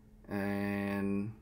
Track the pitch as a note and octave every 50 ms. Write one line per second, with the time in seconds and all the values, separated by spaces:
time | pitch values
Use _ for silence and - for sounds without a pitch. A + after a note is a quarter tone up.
0 | - - - - - - G2+ G2+ G2 G2+ G2+ G2+ G2+ G2+ G2+ G2+ G2+ G2+ G2+ G2+
1 | G2 G2 G2+ G2+ G2+ A2 - -